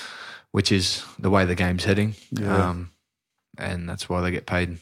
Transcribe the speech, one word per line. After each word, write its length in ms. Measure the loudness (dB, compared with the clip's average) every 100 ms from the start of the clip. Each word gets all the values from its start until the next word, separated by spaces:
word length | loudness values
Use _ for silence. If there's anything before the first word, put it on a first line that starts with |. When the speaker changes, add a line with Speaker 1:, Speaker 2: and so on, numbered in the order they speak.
| -14 -14 -16 -18 -4
Speaker 1:
which 200 | -2 2
is 320 | 2 2 -2 -8 -4
the 100 | 2
way 140 | 4
the 120 | 4 2
game's 280 | 2 2
heading. 320 | 2 2 2 -2 -6
Speaker 2:
Yeah. 240 | -4 2 2 2
Speaker 1:
Um, 220 | -2 -8 -16 _ _ _ _ _ -10
and 320 | -6 -6 -6
that's 180 | -8 -4
why 140 | 0
they 100 | 0
get 140 | -2 -2
paid 320 | -2 -2 -4